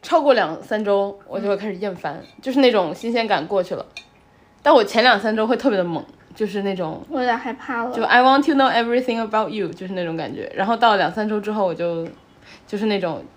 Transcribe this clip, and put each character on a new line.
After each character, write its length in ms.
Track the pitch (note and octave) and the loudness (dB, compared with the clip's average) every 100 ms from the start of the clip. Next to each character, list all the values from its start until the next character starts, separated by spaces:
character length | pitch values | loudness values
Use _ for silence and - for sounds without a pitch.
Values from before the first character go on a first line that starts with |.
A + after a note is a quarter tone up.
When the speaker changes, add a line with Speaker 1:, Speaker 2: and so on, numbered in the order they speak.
Speaker 1:
超 180 | - D#4+ | 2 2
过 140 | D4 | 4
两 280 | B3 E3+ D#3+ | 4 2 -4
三 220 | - G#3+ | -6 -4
周， 340 | G#3 G3+ G3 G3+ - | 0 0 0 -6 -10
我 140 | E3+ | -6
就 80 | G3+ | -2
会 80 | G3 | -4
开 100 | G#3+ | -4
始 100 | F3+ | -6
厌 200 | G3+ F3+ | -8 -6
烦， 180 | D#3 C#3+ | -10 -10
Speaker 2:
嗯。 40 | - - | -16 -12
Speaker 1:
就 100 | - | -2
是 80 | C4 | 4
那 100 | C4 | 4
种 240 | A3 F3 | 4 0
新 160 | E3 A3+ | -4 -4
鲜 160 | A#3 A3 | -2 0
感 200 | F#3+ D#3+ | -2 0
过 160 | G3 | -2
去 120 | F3+ | -2
了。 120 | - - - - _ _ _ _ _ | -6 -10 -18 -20 _ _ _ _ _
但 120 | C#4+ | 4
我 100 | D4 | 6
前 180 | G3+ A#3 | 6 4
两 160 | B3 G#3 | 4 4
三 160 | A3+ | 2
周 120 | A3 A3 | 0 0
会 100 | A#3 | 0
特 140 | C4 | 0
别 80 | G3+ | 0
的 40 | |
猛， 220 | F3 D#3+ - - _ | -2 -4 -10 -20 _
就 120 | - G#3+ | -6 -4
是 140 | G3+ | -4
那 160 | G3 F#3+ | -4 -4
种 260 | E3 D#3+ - | -6 -8 -8
Speaker 2:
我 120 | D4 | -4
有 40 | |
点 120 | B3 A3+ | -2 -2
害 180 | B3+ | -4
怕 300 | B3 - A#3+ | -10 -8 -6
了。 60 | A#3 | -4
Speaker 1:
就 120 | A#3+ | -2
I 180 | - A#3+ | 4 6
want 240 | B3+ C4+ | 6 6
to 80 | D4 | 4
know 180 | C#4 C4 | 4 4
everything 480 | A3+ A#3 A#3+ B3+ A3+ | 2 0 0 0 -4
about 320 | A3+ G#3+ G#3+ | -2 -2 -2
you， 180 | G#3+ F3+ | -4 -6
就 180 | E3 F#3 | -8 -10
是 80 | |
那 100 | F#3+ | -6
种 100 | E3+ | -6
感 200 | E3 - | -6 -8
觉。 180 | - - | -8 -10
然 120 | - F#3+ | -4 -2
后 100 | A3+ | 2
到 200 | A#3 G#3 | 4 4
两 140 | D#3+ | 2
三 160 | F3+ G#3+ | -2 -4
周 140 | G#3+ | -4
之 100 | G#3 | -4
后， 140 | G#3+ | -2
我 100 | F#3+ | -2
就， 320 | E3 E3+ E3 E3 - _ _ - - _ | -2 -4 -4 -8 -12 _ _ -20 -20 _
就 100 | G#3 | -4
是 80 | |
那 160 | G#3+ G3+ | -2 -2
种 240 | F3+ D3+ - | -2 -6 -12